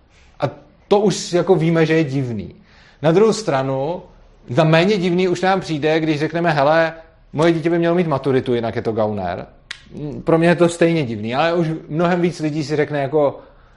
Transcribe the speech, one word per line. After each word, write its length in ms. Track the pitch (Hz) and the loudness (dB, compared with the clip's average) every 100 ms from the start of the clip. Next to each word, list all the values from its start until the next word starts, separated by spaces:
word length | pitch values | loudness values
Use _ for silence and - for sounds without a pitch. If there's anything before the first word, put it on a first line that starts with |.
| _ _ _ - | _ _ _ -8
A 40 | 139 - - _ - | -6 -6 -20 _ -2
to 120 | 202 | 2
už 320 | 202 - - | 2 -2 -2
jako 220 | 175 170 | -2 2
víme, 320 | 175 165 165 156 | 2 2 2 2
že 80 | |
je 100 | 160 | 2
divný. 500 | 147 139 123 107 87 - _ - - _ | 0 -4 -4 -6 -10 -16 _ -20 -20 _
Na 100 | 151 | 0
druhou 200 | 170 220 | 4 2
stranu, 720 | 214 - 135 135 135 143 180 - - - _ - | 0 -2 -2 -2 -4 -4 -6 -12 -20 -20 _ -4
za 160 | 123 | 2
méně 320 | 156 160 185 214 | 4 4 4 2
divný 320 | 180 175 185 | 0 0 0
už 120 | 175 | 0
nám 200 | 185 196 | 0 0
přijde, 400 | 156 151 156 160 | -2 -2 0 0
když 180 | 156 147 | 0 0
řekneme: 320 | 156 170 170 | -2 -2 0
"Hele, 420 | 151 139 160 160 - - _ _ | 2 4 4 2 -4 -18 _ _
moje 200 | 135 165 | 0 2
dítě 180 | 165 160 | 2 0
by 80 | 170 | 0
mělo 160 | 170 | 2
mít 120 | 175 160 | 0 0
maturitu, 480 | 135 143 131 127 | -2 0 0 0
jinak 220 | 120 113 110 | -2 -2 -4
je 60 | |
to 100 | 113 | -2
gauner." 540 | 110 107 104 90 101 131 - - - - - 147 120 | 0 -2 -2 -6 -6 -10 -18 -20 -20 -18 -14 -12 -8
Pro 140 | - 160 | 0 2
mě 100 | 170 | 4
je 80 | 165 | 4
to 120 | 170 | 2
stejně 360 | 170 170 165 | 2 2 2
divný, 300 | 123 107 110 | -2 -6 -4
ale 180 | 127 165 | -2 0
už 160 | 175 160 160 - | 0 -2 -4 -6
mnohem 320 | 151 175 180 | -2 0 0
víc 200 | 175 147 | -2 -2
lidí 240 | 151 151 | -4 -4
si 120 | 139 151 | -2 -2
řekne 240 | 147 147 | -2 -2
jako: 400 | 135 151 143 - - - _ | -2 0 0 -2 -14 -20 _